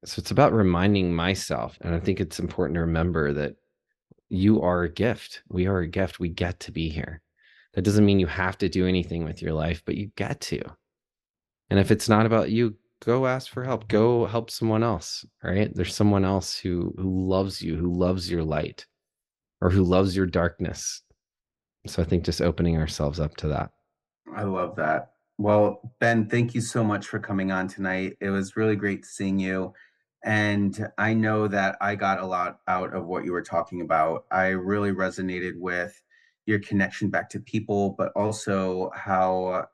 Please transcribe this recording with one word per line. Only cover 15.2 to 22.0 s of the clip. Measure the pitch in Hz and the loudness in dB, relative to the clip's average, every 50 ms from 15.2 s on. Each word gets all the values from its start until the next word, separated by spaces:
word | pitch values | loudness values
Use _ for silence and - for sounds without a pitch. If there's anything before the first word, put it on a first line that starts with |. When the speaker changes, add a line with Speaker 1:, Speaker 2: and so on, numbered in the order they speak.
| - - _ _ - | -14 -18 _ _ -6
Speaker 1:
right? | - 90 98 107 - - | -2 0 2 0 0 0
There's | - 87 - - | -2 -4 -4 0
someone | - 104 104 101 98 95 | 2 4 4 6 4 4
else | 95 98 95 87 - - - | 2 2 0 -2 -4 -8 -6
who, | - 95 87 87 92 92 - - | -4 -4 -2 -2 -2 -4 -4 -4
who | 95 95 92 92 92 92 | -4 -2 -2 0 0 2
loves | 95 95 98 98 85 - | 2 0 0 -2 -4 -6
you, | - 85 80 | -6 -6 -4
who | 82 87 90 87 | -2 -2 -2 0
loves | 87 92 90 92 95 87 87 | 2 2 2 2 0 -2 -4
your | 87 85 80 | -2 -2 -2
light, | 78 76 78 78 - - - - - _ _ _ _ _ _ _ _ _ _ _ _ _ _ | -2 -2 -2 -2 -4 -8 -14 -20 -20 _ _ _ _ _ _ _ _ _ _ _ _ _ _
or | - 90 | 2 4
who | 87 95 92 | 6 6 6
loves | 87 90 92 98 98 90 | 6 6 6 4 4 2
your | 95 95 90 | 0 0 2
darkness. | 80 87 85 87 - - 90 85 - - - - - - - _ _ _ _ _ _ _ _ _ _ _ _ _ _ _ - - | 2 2 2 2 0 -4 -6 -6 -6 -6 -8 -10 -10 -10 -16 _ _ _ _ _ _ _ _ _ _ _ _ _ _ _ -16 -6
So | - - | -2 -2